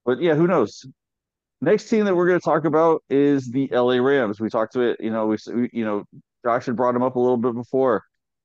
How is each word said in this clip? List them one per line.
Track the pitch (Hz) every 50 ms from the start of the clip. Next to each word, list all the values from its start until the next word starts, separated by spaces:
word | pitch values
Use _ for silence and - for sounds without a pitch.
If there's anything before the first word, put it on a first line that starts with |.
| _
but | 120 127 120
yeah, | 165 170 151
who | 147 170 180
knows? | 185 156 110 101 - - - 135 - _ _ _ _ _ _ _ _ _ _ _ _ _
Next | 127 160 208 208 - -
team | 233 214 214
that | 202 180
we're | 175 180 175
gonna | 180 165
talk | - 170 151 160 147
about | 165 143 156 165 165 160 - - _
is | 135 139 143 143 143 139 131 123
the | 117 135 139 -
L | - 123 123 123
A | 127 127
Rams. | 123 135 143 139 120 101 104 -
We | 110 104
talked | - 113 110 - -
to | 127
it, | 123 117 - -
you | - 113
know, | 110 113 110 110
we, | 110 104 - - 87
we, | 117 123 117 -
you | 117 113
know, | 110 104 101 - - - 71 - _ _ _ -
Josh | 120 117 131 - 135
had | 117 101
brought | 127 123 120
them | 123 127
up | 131 127 123
a |
little | 123 123 127 120
bit | 110 127 113
before. | 120 120 - - 131 131 131 110 95 - _ _ _ _ _ _ _